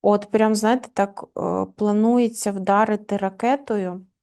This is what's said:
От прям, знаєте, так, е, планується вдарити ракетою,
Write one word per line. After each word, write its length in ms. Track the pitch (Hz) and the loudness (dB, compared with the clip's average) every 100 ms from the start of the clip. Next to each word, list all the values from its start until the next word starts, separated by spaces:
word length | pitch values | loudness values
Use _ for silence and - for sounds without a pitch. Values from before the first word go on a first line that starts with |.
От 280 | 208 208 208 | 2 0 0
прям, 240 | 214 220 | 2 2
знаєте, 340 | 214 214 247 240 | 2 2 0 -2
так, 300 | - 202 196 - - | -4 -4 -4 -14 -8
е, 300 | - 180 190 - | -4 -2 -4 -2
планується 760 | 208 208 220 247 233 233 208 | 0 2 2 2 0 -2 -6
вдарити 640 | 196 190 202 220 208 208 202 | -4 0 2 2 0 -4 -4
ракетою, 880 | 196 190 233 277 285 214 185 180 185 _ | -4 -2 -2 -2 -2 -4 -4 -8 -14 _